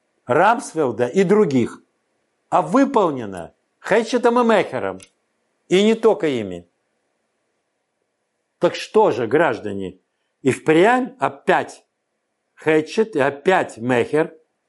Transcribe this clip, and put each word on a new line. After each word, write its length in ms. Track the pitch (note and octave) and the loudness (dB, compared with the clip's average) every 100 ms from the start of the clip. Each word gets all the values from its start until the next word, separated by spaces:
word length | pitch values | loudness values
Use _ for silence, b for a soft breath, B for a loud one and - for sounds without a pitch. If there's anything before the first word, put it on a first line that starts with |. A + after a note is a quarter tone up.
| _ _ - | _ _ -2
Рамсфелда 800 | C3+ G3+ A#3 - D#3+ C3 A2 A#2+ | 2 2 0 -4 -4 -4 -2 -2
и 160 | F#3+ | 0
других, 600 | F3+ G#3+ F#3 C3 G2+ - _ _ _ _ _ _ _ | 2 2 2 0 -2 -6 _ _ _ _ _ _ _
а 140 | F3 | -2
выполнено 920 | D#3+ A#3+ C#4 A#3 F3 C3+ G#2 F#2 E2 _ _ _ | 0 0 2 2 0 -2 -10 -12 -14 _ _ _
Хэтчетом 540 | - G#3 A#3 B3 A#3+ A#3+ | -2 0 0 0 0 2
и 60 | |
Мехером, 560 | A#3 G#3 - B2+ G2 F#2 - _ _ _ _ _ _ | 2 2 0 -6 -8 -10 -16 _ _ _ _ _ _
и 140 | F3+ | 2
не 120 | G#3+ | 2
только 340 | A3 A3 F#3 D#3 | 2 2 0 -2
ими. 400 | B2 G2 F2 F2 _ _ _ _ _ _ _ _ _ _ _ _ _ _ _ _ _ _ _ | -4 -6 -10 -16 _ _ _ _ _ _ _ _ _ _ _ _ _ _ _ _ _ _ _
Так 160 | E3+ - | -2 -2
что 340 | - G#3+ G3 | 0 2 4
же, 160 | B2+ A2+ | 2 0
граждане, 720 | D3 D#3+ G#2 G#2 G2 F#2+ - _ _ _ _ | 2 2 0 -6 -8 -10 -12 _ _ _ _
и 120 | C3 | -2
впрямь 640 | A#2 - D#3+ G#3 B3+ B3 - | 0 2 4 4 2 -2 -4
опять 640 | C3+ - - D#3+ A2+ - _ _ _ _ _ _ _ | -6 -4 -2 -2 -2 -12 _ _ _ _ _ _ _
Хэтчет 600 | _ D3+ D#3 D3+ - A3 D3 | _ 0 0 0 -4 -2 -2
и 20 | |
опять 600 | C3+ C#3+ F#3 F#3 C3+ - | -2 -2 0 0 -2 -6
Мехер, 580 | A#2+ B2 G#2+ D3 E3 - _ _ | -2 0 0 -2 -4 -8 _ _